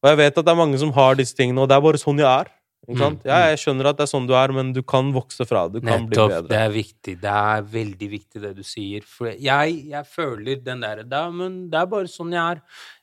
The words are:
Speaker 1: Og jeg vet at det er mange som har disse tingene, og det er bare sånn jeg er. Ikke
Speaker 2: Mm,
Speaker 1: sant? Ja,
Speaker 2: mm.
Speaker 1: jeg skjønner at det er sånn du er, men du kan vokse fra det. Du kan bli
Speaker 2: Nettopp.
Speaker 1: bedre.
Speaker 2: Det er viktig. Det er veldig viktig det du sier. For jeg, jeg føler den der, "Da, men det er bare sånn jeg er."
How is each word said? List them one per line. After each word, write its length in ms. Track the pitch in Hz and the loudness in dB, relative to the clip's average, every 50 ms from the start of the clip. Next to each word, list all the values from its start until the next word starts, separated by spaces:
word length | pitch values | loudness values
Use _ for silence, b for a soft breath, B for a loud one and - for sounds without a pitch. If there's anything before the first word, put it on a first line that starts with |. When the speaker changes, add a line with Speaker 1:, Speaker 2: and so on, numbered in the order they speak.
| - | 6
Speaker 1:
Og 60 | 139 | 6
jeg 60 | 156 | 6
vet 200 | 147 147 147 143 | 6 4 4 4
at 80 | 170 160 | 2 4
det 60 | 170 | 4
er 40 | 170 | 4
mange 220 | 170 165 151 135 | 4 4 2 2
som 140 | 131 147 156 131 | 0 -2 0 4
har 220 | 139 135 131 131 | 6 6 6 6
disse 180 | 135 131 120 - | 4 0 -2 0
tingene, 260 | - 131 123 123 131 | -2 0 0 2 0
og 80 | 135 135 | 4 4
det 80 | 135 | 4
er 40 | 139 | 6
bare 160 | 143 156 156 | 6 4 2
sånn 200 | 143 - 151 143 143 | 4 0 -2 0 2
jeg 80 | 151 131 | 4 4
er. 220 | 127 135 185 - _ _ _ _ _ _ _ | 4 2 0 -4 _ _ _ _ _ _ _
Ikke 60 | - 120 | -8 -2
Speaker 2:
Mm, 60 | 123 | 0
Speaker 1:
sant? 220 | 139 143 151 147 - | 0 0 0 -4 -4
Ja, 80 | 135 139 175 | 0 2 2
Speaker 2:
mm. 80 | 175 160 | 4 2
Speaker 1:
jeg 80 | 156 | 2
skjønner 280 | - - 156 139 131 135 143 | 0 -2 -2 -2 2 0 0
at 80 | 143 | 2
det 60 | 143 147 | 0 -2
er 80 | 139 - | -2 0
sånn 140 | 139 127 | -4 0
du 60 | 123 131 | 2 2
er, 160 | 127 131 135 135 | 2 2 2 0
men 180 | 131 131 131 127 | -2 -4 -2 -4
du 100 | 127 127 | -6 -4
kan 280 | - - 131 131 139 | 0 0 0 2 2
vokse 360 | 139 131 - _ - - 127 | -2 -2 -4 _ -8 -8 -4
fra 200 | - 120 101 87 | -2 0 0 0
det. 140 | 85 98 117 | -2 -4 -6
Du 60 | 113 | -2
kan 180 | 117 113 117 117 | -2 -2 -2 0
bli 80 | 110 113 | 0 2
Speaker 2:
Nettopp. 140 | 113 110 104 | 2 2 2
Speaker 1:
bedre. 180 | 95 82 85 - | 2 -2 -4 -2
Speaker 2:
Det 100 | 107 107 | 0 0
er 80 | 110 110 | 0 0
viktig. 520 | 104 110 104 - _ _ _ - 92 87 | -2 -4 -6 -8 _ _ _ -14 -12 -8
Det 100 | 95 101 101 | -6 -2 -2
er 280 | 104 104 107 110 107 101 | 0 0 0 0 -2 -4
veldig 460 | 101 110 113 113 104 98 92 104 101 | -6 -8 -8 -8 -8 -10 -12 -12 -12
viktig 300 | 104 104 _ _ _ 110 | -12 -14 _ _ _ -14
det 140 | 101 101 95 | -14 -14 -14
du 60 | 98 | -14
sier. 400 | 95 - - 117 101 98 101 104 | -16 -16 -12 -10 -10 -10 -10 -12
For 240 | - _ - _ 120 113 | -12 _ -12 _ -10 -8
jeg, 560 | 107 - 135 135 135 143 151 160 175 156 135 151 | -8 -6 -2 0 2 2 2 0 -2 -6 -10 -12
jeg 160 | 143 147 143 | -12 -12 -12
føler 580 | _ - - 165 143 120 104 104 127 139 135 123 | _ -8 -6 -6 -6 -6 -8 -6 -6 -6 -6 -6
den 180 | 127 127 127 | -10 -10 -8
der, 200 | 120 107 107 104 110 | -8 -10 -10 -10 -12
"Da, 280 | 120 131 143 160 175 | -8 -6 -6 -6 -6
men 380 | 170 175 180 185 185 185 180 175 | -8 -8 -8 -8 -10 -12 -10 -4
det 80 | 156 156 | -2 -2
er 40 | 175 | -2
bare 180 | 185 214 208 190 | -2 -2 -6 -6
sånn 260 | 170 - - 170 170 | -8 -10 -12 -10 -6
jeg 260 | 175 175 165 170 175 | -4 -2 -2 -2 -4
er." 40 | 156 B B B B B B B B | -6 B B B B B B B B